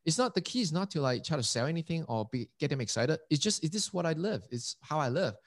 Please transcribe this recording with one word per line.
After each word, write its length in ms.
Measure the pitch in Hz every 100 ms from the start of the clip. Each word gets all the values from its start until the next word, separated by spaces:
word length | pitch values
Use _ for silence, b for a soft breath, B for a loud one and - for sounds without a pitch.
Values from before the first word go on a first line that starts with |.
It's 140 | 165 160
not, 160 | 247
the 60 | 190
key 200 | - 254
is 120 | 180
not 180 | 170 196
to, 80 | 160
like, 240 | 135 123
try 120 | - 151
to 60 |
sell 240 | 110 117 139
anything 380 | 165 160 165
or 240 | - 113 110
be, 180 | 127 113 -
get 120 | 143
them 100 | 139
excited. 380 | 110 113 127 156 -
It's 100 | 147
just, 220 | 214 -
it's 100 | 156
just 200 | 202 -
what 120 | 180 170
I 60 |
live. 340 | 160 202 113 -
It's 260 | 120 - -
how 160 | - 151
I 100 | 131
live. 260 | 143 151 98